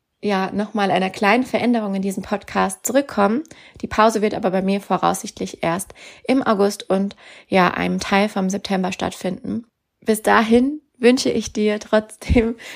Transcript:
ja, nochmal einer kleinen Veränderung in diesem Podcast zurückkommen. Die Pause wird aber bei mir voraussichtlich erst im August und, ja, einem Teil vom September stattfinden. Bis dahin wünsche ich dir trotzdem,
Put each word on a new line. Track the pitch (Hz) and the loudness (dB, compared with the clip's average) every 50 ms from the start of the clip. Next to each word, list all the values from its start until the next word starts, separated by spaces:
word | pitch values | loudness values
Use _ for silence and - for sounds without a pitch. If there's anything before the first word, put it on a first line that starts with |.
| _ _ _ _ | _ _ _ _
ja, | - 208 202 190 190 - - | -4 -2 -2 -2 -2 -2 -4
nochmal | 196 214 208 - 208 202 196 | -6 -6 -4 -2 -2 0 2
einer | - 180 185 190 | 2 0 0 -2
kleinen | 185 - 214 196 214 254 254 | -2 0 2 2 2 2 2
Veränderung | - - - - 240 240 233 214 202 196 | 0 -2 -2 0 0 0 0 0 -2 -4
in | 196 | -2
diesem | 190 196 190 190 180 | -4 -4 -4 -6 -6
Podcast | - 214 196 - - - 196 185 190 - - - | -6 -6 -6 -6 -6 -2 -2 -2 -2 -2 -6 -8
zurückkommen. | - 220 277 277 - - 220 202 202 220 277 320 - - - - - _ - | 0 0 0 0 0 0 2 2 2 2 0 -4 -8 -14 -20 -20 -20 _ -12
Die | - - | -10 -4
Pause | - - 214 226 226 214 | 2 4 4 4 4 2
wird | 202 208 - | 0 -2 -2
aber | - - 190 | -2 -2 0
bei | 175 190 | 0 0
mir | 190 190 196 202 | 0 0 0 -2
voraussichtlich | 196 - 190 170 - 175 185 - - - - - 190 190 - - - | -2 -2 -2 0 2 0 0 0 -6 -12 -10 -10 -10 -10 -8 -4 -2
erst | 165 165 196 - - - - - - - - - | -2 -2 -2 -6 -10 -14 -20 -20 -20 -20 -12 -4
im | - 262 269 | 0 0 0
August | - - 220 190 202 202 202 - - - | 2 2 2 2 2 0 0 -4 -4 -2
und, | 190 190 196 202 - - - - - - - _ | 0 0 0 -2 -6 -10 -20 -20 -20 -20 -8 _
ja, | - 185 175 180 | 2 4 4 4
einem | - - 175 180 180 185 | 2 -2 -2 -2 -2 -4
Teil | - - 202 196 202 214 | -2 0 2 2 2 0
vom | - 196 190 185 | 0 -2 -2 -2
September | 196 196 - - 196 190 185 180 190 | -2 -4 -4 -2 -2 -2 0 -2 -4
stattfinden. | - - - - - - 185 185 - - - - 233 240 _ _ _ _ _ _ _ | -4 -6 -6 -6 -6 -6 -6 -6 -6 -8 -6 -6 -8 -8 _ _ _ _ _ _ _
Bis | _ - 214 214 | _ -2 -2 0
dahin | - 208 202 214 226 220 226 240 254 277 302 302 - _ _ _ | 2 2 4 4 4 4 4 4 4 2 -2 -6 -12 _ _ _
wünsche | 233 240 254 262 - 247 | 4 4 4 4 2 0
ich | - 226 214 - - | -2 -2 -4 -4 -4
dir | 226 208 208 208 214 | -2 0 0 0 -2
trotzdem, | - - - 214 214 - - - - - - 247 220 233 233 - - - - | -2 0 0 0 0 -2 -10 -16 -2 2 2 4 4 2 -2 -6 -12 -16 -18